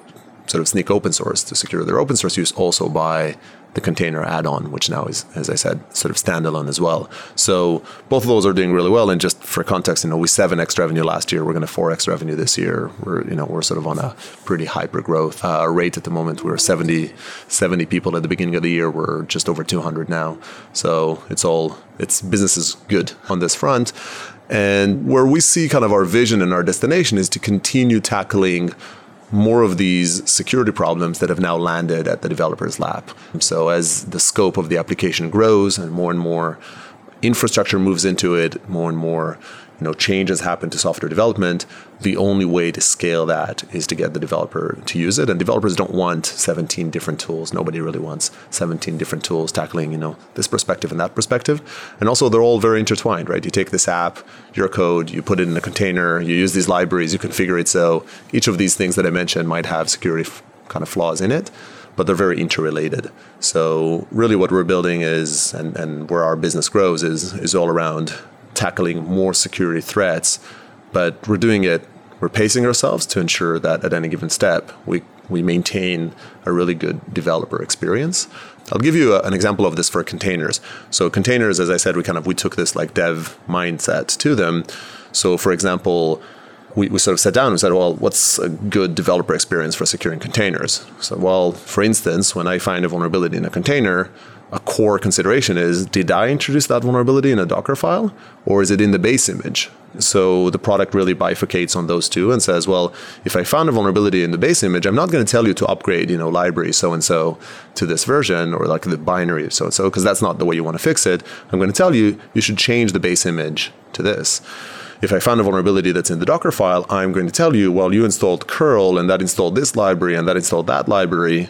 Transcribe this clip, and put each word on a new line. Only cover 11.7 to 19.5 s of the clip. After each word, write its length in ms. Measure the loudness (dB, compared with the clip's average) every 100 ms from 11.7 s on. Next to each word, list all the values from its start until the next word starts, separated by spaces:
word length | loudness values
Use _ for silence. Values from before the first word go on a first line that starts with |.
| -2 -2
X 160 | 0 -2
revenue 260 | -2 -4
this 240 | -4 -2 -2
year. 320 | -2 -2 -6 -8
We're, 180 | -6 -4 -4
you 60 | -4
know, 80 |
we're 180 | -4 -4
sort 160 | -4 -4
of 80 | -4
on 140 | -4
a 160 | -6 -8 -16 -14
pretty 200 | -6 -4
hyper 360 | -4 -6 -6 -6
growth, 440 | -2 0 -2 -4
uh, 240 | -4 0 0
rate 280 | 0 0 -2
at 60 |
the 80 | -6
moment. 320 | -4 -4 -4
We 80 | -4
were 80 | -2
seventy, 540 | 0 0 0 0 -2 -8 -18 -18 -8
seventy 400 | -2 0 0 0
people 300 | -2 -2 -2
at 60 |
the 60 | -2
beginning 280 | -2 -2 0
of 80 |
the 60 | 0
year. 200 | 0 0
We're 320 | -2 -4 -4 -4
just 220 | -4
over 140 | -2